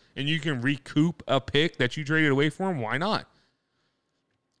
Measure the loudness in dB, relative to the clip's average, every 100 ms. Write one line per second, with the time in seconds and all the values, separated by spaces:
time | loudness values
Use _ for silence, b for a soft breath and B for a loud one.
0 | b -6 -2 -2 -2 -2 -2 -2 -2 2
1 | 2 0 0 -2 0 0 0 0 -2 -2
2 | -2 2 4 4 2 0 -4 -4 -4 -2
3 | -2 -2 -4 _ _ _ _ _ _ _
4 | _ _ _ _ _ _